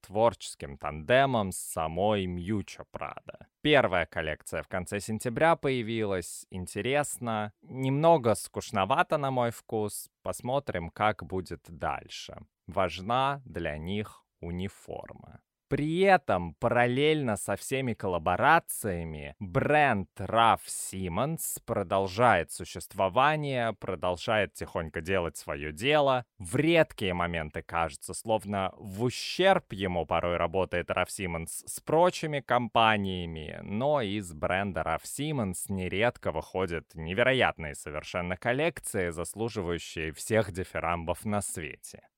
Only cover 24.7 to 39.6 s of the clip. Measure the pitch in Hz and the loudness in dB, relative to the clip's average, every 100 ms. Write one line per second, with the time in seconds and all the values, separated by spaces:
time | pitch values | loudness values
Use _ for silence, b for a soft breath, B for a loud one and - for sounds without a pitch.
24.7 | 95 80 85 80 95 82 - - 73 76 | -4 -4 -4 0 0 0 -4 -8 -6 -6
25.7 | 76 127 151 139 127 - - 90 127 156 | -2 2 4 4 2 -2 -12 -2 0 4
26.7 | 170 151 - 95 87 87 85 76 82 - | 6 4 0 -2 0 0 -2 -4 -8 -4
27.7 | 85 80 - - 92 110 110 98 101 92 | -2 -2 -4 -12 -8 -2 -2 0 -2 -2
28.7 | - 107 95 123 - - - 190 185 - | -6 -10 -2 -2 0 -4 2 4 4 0
29.7 | 92 95 87 78 85 87 85 85 92 90 | -4 -2 0 0 0 2 2 2 2 0
30.7 | 87 82 - 90 - 92 82 80 - - | 0 0 0 -2 -2 -4 -4 -6 -10 -10
31.7 | - - 156 175 - 160 147 - 123 117 | -10 0 4 4 2 -4 -4 0 0 2
32.7 | 117 110 107 98 92 85 80 78 80 85 | 4 4 4 0 -2 -6 -8 -10 -10 -6
33.7 | 104 139 147 104 104 90 76 - 92 101 | -2 0 0 0 -4 -6 -4 -2 0 0
34.7 | 90 80 80 - - 147 143 98 90 - | -2 -2 -2 -4 -6 -2 -2 -2 -4 -4
35.7 | 95 92 92 117 - 95 78 - 92 95 | -4 -2 0 0 0 -4 -4 -4 -2 -2
36.7 | 82 - 82 80 95 120 131 90 - 78 | -4 -8 -10 -4 2 2 4 2 2 -6
37.7 | 69 78 73 - 92 87 92 117 131 165 | -8 -8 -8 -6 -4 -4 -2 -2 0 -2
38.7 | - - 107 87 80 82 101 117 107 | -4 -4 -2 -2 -2 -8 -6 -4 -4